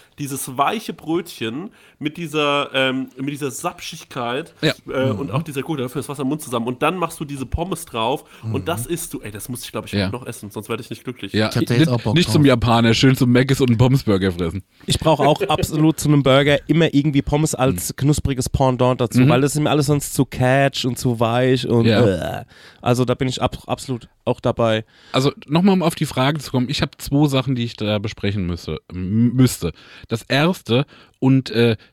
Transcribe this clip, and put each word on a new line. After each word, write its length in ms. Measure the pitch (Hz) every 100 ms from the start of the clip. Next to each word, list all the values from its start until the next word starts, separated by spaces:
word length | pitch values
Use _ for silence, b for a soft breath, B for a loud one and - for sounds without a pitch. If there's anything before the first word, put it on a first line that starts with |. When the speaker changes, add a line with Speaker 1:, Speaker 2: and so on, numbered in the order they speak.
| B -
Speaker 1:
dieses 380 | 139 135 - 127
weiche 340 | 143 220 -
Brötchen 800 | - 156 170 - - 113 127 196 b b b
mit 180 | 151 160
dieser, 520 | 165 151 143 143 127
ähm, 340 | 135 131 131 131 -
mit 140 | 135
dieser 200 | 143 143
Sapschigkeit, 1040 | - 175 175 - 165 - 139 120 131 170 -
Speaker 2:
Ja. 140 | 156 - -
Speaker 1:
äh, 200 | 135 131
Speaker 3:
Mhm. 80 | 101
Speaker 1:
und 100 | 87
auch 120 | 131
dieser 200 | 165 139
Gurke, 200 | 131 147
dafür 180 | 123 143
ist 80 | 123
Wasser 140 | 139
im 60 | 135
Mund 140 | 151
zusammen. 240 | 113 117 117
Und 160 | 120
dann 140 | 147 185
machst 200 | 165 -
du 60 |
diese 220 | 147 139 123
Pommes 400 | 156 180 175 -
drauf 380 | 117 113 151 - B
und 200 | 113 107
Speaker 3:
Mhm. 20 | 92
Speaker 1:
das 200 | 165 120
isst 280 | 165 -
du, 60 | 127
ey, 80 | 107
das 180 | 104 -
muss 160 | 123
ich, 80 | -
glaub 140 | 113 98
ich, 60 |
Speaker 2:
Ja. 180 | 101 98
Speaker 1:
noch 160 | 120 -
essen, 240 | - 101
sonst 180 | 110 104
werd 120 | 113
ich 100 | -
nicht 120 | 120
glücklich. 280 | - 120 98
Speaker 2:
Ja, 160 | 104 107
Speaker 3:
Ich 80 | 123
hab 80 |
da 100 | -
Speaker 2:
i-, 40 | 120
Speaker 3:
jetzt 100 | 160
Speaker 2:
ni-, 60 |
Speaker 3:
auch 60 | 120
Bock 120 | 113
Speaker 2:
nicht 120 | 156 175
Speaker 3:
drauf. 80 |
Speaker 2:
zum 100 | 160
Japaner, 480 | 139 120 120 117 117
schön 240 | 110 135 127
zum 140 | 127
Mc's 280 | 123 131 135
und 100 | 127
einen 80 | 113
Pommesburger 540 | 127 135 - 98 95
fressen. 320 | 85 85 95 - b b
Speaker 4:
Ich 120 | 127
brauch 220 | 156 147
auch 200 | 143 156
absolut 560 | 185 156 - 151 156 -
zu 100 | 147
einem 140 | 147
Burger 360 | 135 135 143 143 -
immer 240 | 156 160
irgendwie 300 | 143 147 139
Pommes 320 | - 147 156
als 360 | - 131 87 -
Speaker 2:
Mhm. 60 | -
Speaker 4:
knuspriges 540 | 135 147 - 127 -
Pendant 500 | - 131 127 127 127
dazu, 200 | 120 123
Speaker 2:
Mhm. 80 | 127
Speaker 4:
weil 100 | 123
das 140 | 143
ist 60 | 151
mir 80 | 143
alles 160 | 147 143
sonst 260 | 147 -
zu 140 | - 135
catch 580 | - 127 135 139 -
und 140 | 127 120
zu 220 | 127 113
weich 460 | 113 120 127 127 -
und, 200 | 117 117
Speaker 2:
Ja. 540 | 107 110 85 - -
Speaker 4:
äh, 40 | - B B B
also 240 | - 123 123
da 80 |
bin 140 | 123 131
ich 120 | -
ab-, 220 | - - -
absolut 420 | 120 - 120 - _ -
auch 140 | 123
dabei. 440 | 123 117 117 110 - b b
Speaker 2:
Also 200 | 131 139 - -
nochmal, 260 | 160 196
um 80 | 190 165
auf 80 |
die 100 | - 147
Frage 340 | - 131 151
zu 100 | -
kommen, 180 | 127 120
ich 140 | 147
hab 180 | 156 -
zwei 280 | - 143 151
Sachen, 260 | 135 135
die 80 | 123
ich 140 | 117 -
da 240 | 104 104
besprechen 440 | 107 - 101 104 87
müsste, 340 | 85 - 78 -
m-, 400 | 90 90 110 120
müsste. 380 | 127 123 - 85 - B B B
Das 140 | 113
erste, 600 | - 135 165 190 - 120 - b b b
und, 280 | 131 131 -
äh, 260 | 117 117 110 b